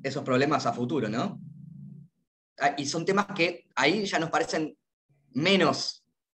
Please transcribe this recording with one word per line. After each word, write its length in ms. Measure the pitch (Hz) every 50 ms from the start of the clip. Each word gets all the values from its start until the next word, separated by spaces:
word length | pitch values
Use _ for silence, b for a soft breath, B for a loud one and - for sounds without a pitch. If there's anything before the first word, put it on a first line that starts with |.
esos 200 | - 135 - 143
problemas 440 | 127 135 127 131 143 151 147 127 -
a 80 | 120 -
futuro, 340 | 120 123 120 165 135 107 104
¿no? 320 | 110 127 180 202 - - - - - - - - - - - - - - - - _ _ _ _ _ _ _ _ _ -
Ah, 160 | 139 143 143
y 80 | 147 139
son 220 | 127 - 165 165
temas 200 | 190 190 208 202 - 165
que 340 | - 165 180 - - _ _ -
ahí 300 | 123 139 156 190 220 196
ya 140 | - 175 160
nos 100 | 165 165
parecen 480 | - 147 - - 185 160 156 147 - _ _ _ _ _ _ _ _ _ _ _
menos 760 | - 127 160 190 196 180 160 135 127 - - - - - _ _ _ _ _ _